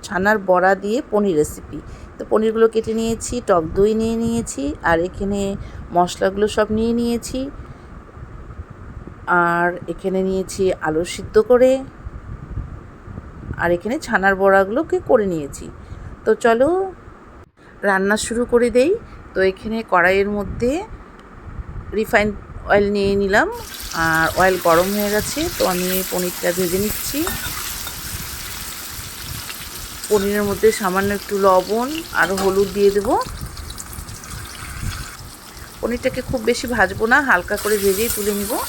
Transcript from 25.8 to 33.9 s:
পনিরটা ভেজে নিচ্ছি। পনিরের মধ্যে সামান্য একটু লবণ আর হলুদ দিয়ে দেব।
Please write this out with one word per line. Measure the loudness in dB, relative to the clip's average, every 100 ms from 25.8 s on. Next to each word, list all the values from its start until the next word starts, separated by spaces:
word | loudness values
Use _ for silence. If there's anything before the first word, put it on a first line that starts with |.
| -2 -2 -2
পনিরটা | -2 -2 -2 -2 0
ভেজে | 0 0
নিচ্ছি। | -2 -4 -6 -4 -2 -4 -6 -8 -8 -10 -10 -12 -12 -10 -10 -12 -12 -12 -12 -12 -12 -12 -14 -14 -12 -12 -12 -12 -12 -12 -14 -12 0
পনিরের | 2 2 0 0
মধ্যে | 4 4 4
সামান্য | 0 0 0 -2
একটু | -2 2 6
লবণ | 6 4 -2 -2 -4 -4 0
আর | 2 2
হলুদ | 2 2 2 4
দিয়ে | 4 4
দেব। | 2 0 0 -8 -12 -12 -14 -14 -14